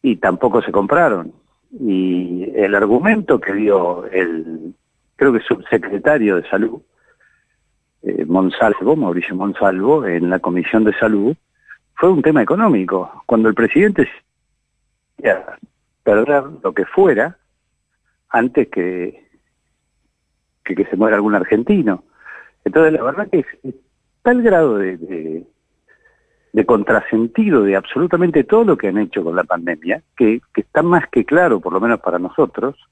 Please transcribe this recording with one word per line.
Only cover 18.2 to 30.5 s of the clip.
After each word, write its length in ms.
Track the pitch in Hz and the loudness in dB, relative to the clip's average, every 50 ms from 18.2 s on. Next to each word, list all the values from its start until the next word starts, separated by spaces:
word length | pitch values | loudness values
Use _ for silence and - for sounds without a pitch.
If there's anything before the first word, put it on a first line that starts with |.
| _ _ | _ _
antes 380 | - 120 117 127 123 - 127 - | -2 0 0 0 0 -2 -2 -2
que, 600 | - 95 87 90 90 90 87 95 - - _ _ _ _ _ _ _ _ _ _ _ _ _ _ _ _ _ _ _ _ _ _ _ _ _ _ _ _ _ | -2 -6 -4 -4 -4 -6 -8 -10 -10 -16 _ _ _ _ _ _ _ _ _ _ _ _ _ _ _ _ _ _ _ _ _ _ _ _ _ _ _ _ _
que, 100 | - 95 | -8 -4
que 120 | - 98 | -4 -2
se 100 | - - | -4 0
muera 200 | 92 107 110 107 | 0 0 2 2
algún 180 | 104 104 107 104 | 2 0 0 0
argentino. 680 | 101 90 - - 104 120 - 208 196 147 110 95 90 _ _ _ _ _ - - - - _ _ _ _ | 0 0 0 0 -2 2 0 0 2 2 0 -2 -4 _ _ _ _ _ -20 -20 -20 -20 _ _ _ _
Entonces, 300 | 104 - 156 160 160 156 | -2 2 4 4 4 2
la 80 | 151 139 | 0 -2
verdad 260 | 131 139 175 208 196 | -4 -4 -4 -6 -2
que 120 | - 170 | -2 -2
es, 60 | 135 - - _ _ | -2 -2 -10 _ _
es 120 | 135 127 - _ _ _ _ _ _ _ _ _ | -14 -14 -14 _ _ _ _ _ _ _ _ _
tal 180 | 240 240 247 | 0 0 2
grado 380 | 233 233 190 170 160 139 110 101 | 4 4 4 4 4 2 2 0
de, 180 | 98 92 92 | -2 -4 -6
de, 500 | 85 82 90 95 82 78 80 78 82 85 _ _ _ _ _ _ _ _ _ _ _ _ _ _ _ _ _ _ _ _ _ - | -8 -10 -12 -10 -10 -8 -8 -10 -10 -12 _ _ _ _ _ _ _ _ _ _ _ _ _ _ _ _ _ _ _ _ _ 0
de 100 | 107 104 | 0 2
contrasentido 1000 | - 123 107 101 - 120 107 - - - 110 113 117 - - 220 208 165 127 104 | 4 2 2 2 2 0 0 0 0 0 0 0 0 0 0 0 2 2 2 4
de 120 | 98 98 | 4 2
absolutamente 680 | 95 98 - - 131 165 180 180 170 175 175 156 156 131 | 0 -2 -4 -4 -2 -2 0 0 0 0 2 2 0 2
todo 200 | - 214 220 233 | 4 4 4 4
lo 140 | 208 160 - | 4 2 2
que 100 | - 101 | 0 -2
han 80 | 90 | 0
hecho 260 | 107 107 - - 101 85 | 0 -2 -2 -4 -4 -4
con 140 | 82 82 | -2 -2
la 80 | 92 87 | -2 -2
pandemia, 580 | - 90 85 85 85 85 76 80 85 107 - _ _ _ | -2 -4 -4 -4 -6 -8 -6 -4 -4 -4 -4 _ _ _
que, 240 | - 123 107 110 123 _ _ | 2 2 2 2 0 _ _